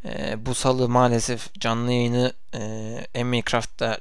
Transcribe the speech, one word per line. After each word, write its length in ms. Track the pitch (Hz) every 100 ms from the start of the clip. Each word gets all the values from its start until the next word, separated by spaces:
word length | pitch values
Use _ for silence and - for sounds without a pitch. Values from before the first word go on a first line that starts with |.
E, 420 | - - - 107 117
bu 80 |
Salı 340 | 123 131 127 123
maalesef 720 | 123 123 117 113 120 - -
canlı 320 | 117 113 120
yayını, 400 | 123 120 120 123 - - - 107 110 110 120 -
e, 100 | -
Minecraft'ta 760 | 120 123 - 120 110 - 113 110